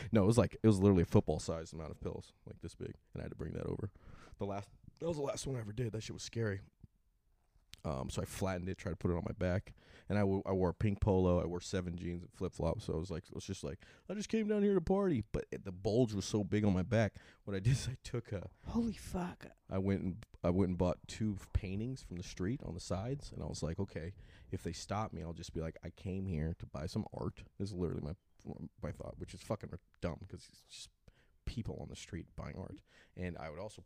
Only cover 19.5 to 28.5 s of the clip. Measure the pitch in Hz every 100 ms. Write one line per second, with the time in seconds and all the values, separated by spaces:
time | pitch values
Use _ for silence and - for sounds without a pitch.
19.5 | - - 98 95 98 92 92 - - 85
20.5 | 90 92 87 90 - - - 110 95 -
21.5 | - 92 98 120 131 - 87 - - 92
22.5 | 139 - 85 - 95 117 139 - - 78
23.5 | - 78 85 98 - 85 - - - -
24.5 | 95 85 82 - 101 110 82 82 82 -
25.5 | 82 80 - 82 - 98 95 95 78 80
26.5 | 87 - 69 82 110 - - 87 - -
27.5 | - 101 90 87 87 73 90 _ _ -